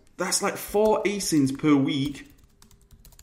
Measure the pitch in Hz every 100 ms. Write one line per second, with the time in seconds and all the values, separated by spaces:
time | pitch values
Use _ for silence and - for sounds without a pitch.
0 | _ - 180 175 202 - - 202 214 214
1 | 196 202 - 156 135 135 156 143 139 147
2 | 139 - - - - _ - - _ -
3 | - -